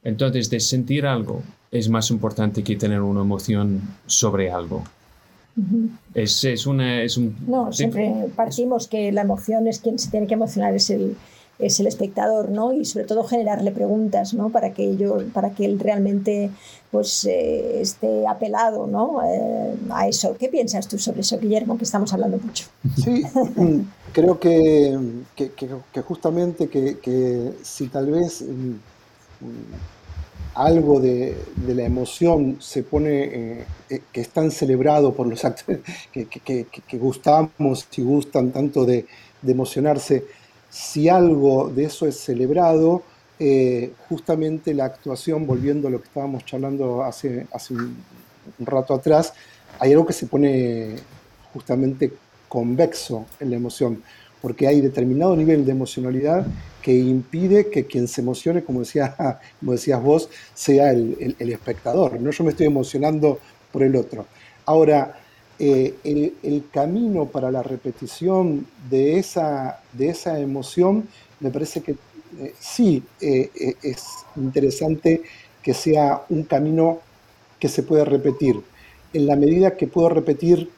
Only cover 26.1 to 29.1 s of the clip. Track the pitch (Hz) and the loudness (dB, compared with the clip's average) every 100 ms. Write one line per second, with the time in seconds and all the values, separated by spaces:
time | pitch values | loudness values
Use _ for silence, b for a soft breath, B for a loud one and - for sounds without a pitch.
26.1 | - 165 170 175 165 175 143 135 143 - | -4 -2 0 -2 -2 -2 0 -2 -4 -2
27.1 | 127 127 123 120 - - - 131 139 135 | 0 0 -2 -4 -10 -16 -10 -6 -4 -2
28.1 | 160 170 - 131 127 127 110 - _ _ | 0 -2 -4 -12 -8 -8 -8 -14 _ _